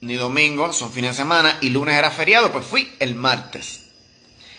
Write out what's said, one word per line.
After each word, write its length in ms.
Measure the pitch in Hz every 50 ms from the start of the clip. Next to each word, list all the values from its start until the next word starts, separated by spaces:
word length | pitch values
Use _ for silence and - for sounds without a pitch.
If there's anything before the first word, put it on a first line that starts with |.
ni 140 | - 120 123
domingo, 580 | 123 123 123 131 147 151 147 147 143 156 170
son 200 | 156 - 123 117
fines 200 | 131 127 123 127
de 100 | 120 123
semana, 360 | 139 156 170 165 156 156 - -
y 100 | 139 127
lunes 260 | 123 139 143 151 147
era 140 | 147 147 151
feriado, 420 | 151 165 156 170 214 233 233 185
pues 120 | - 135 -
fui 280 | - 208 269 262 - - -
el 140 | 139 123 120
martes. 680 | 117 127 131 123 107 - - - - - - - - - - _ _ _ _ _ _ _ _ _ - - - -